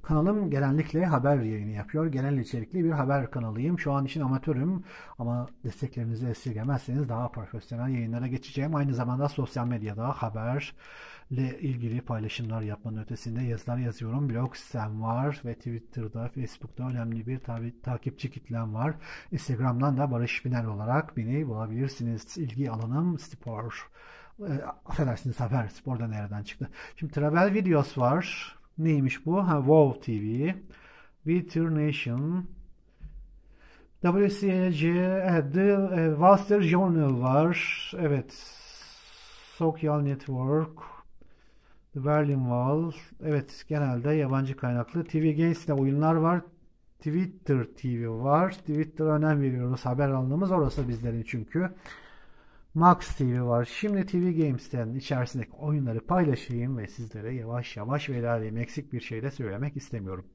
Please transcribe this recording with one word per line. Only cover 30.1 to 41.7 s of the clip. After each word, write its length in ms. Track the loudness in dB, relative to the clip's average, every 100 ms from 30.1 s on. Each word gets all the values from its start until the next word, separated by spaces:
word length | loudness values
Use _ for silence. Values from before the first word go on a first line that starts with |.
| -2
V. 320 | -2 0 -2 -2 -10 -20 -20 -20 -20 _
Winter 640 | 0 0 2 0 2 2 2
Nation. 600 | 0 -2 -2 0 -2 -4 -12 -18 -20 _ _ -16 -16 -18 -20 -20 -20 -20 -20 -20 -2
W 280 | 2 4 4
C 400 | 2 0 2 2
G, 180 | 2 2
e, 600 | 2 2 2 2 2 2
The, 200 | 4 4
e, 380 | 4 2 2 2
Wall 260 | 8 10 10
Street 260 | 8 4
Journal 600 | 6 4 4 4 4 4
var. 720 | 4 6 6 2 -2 -4 -6 -2
Evet. 340 | 0 0 -2 -14 -18 -20 -20 -20 -20 -20 -20 -20 -20 -20 -20 -2
Social 440 | 0 0 0 2
Network. 800 | 0 -2 -4 -2 0 0 0 -8 -18 -18 -20 -20 -20 -20 -20 -20 _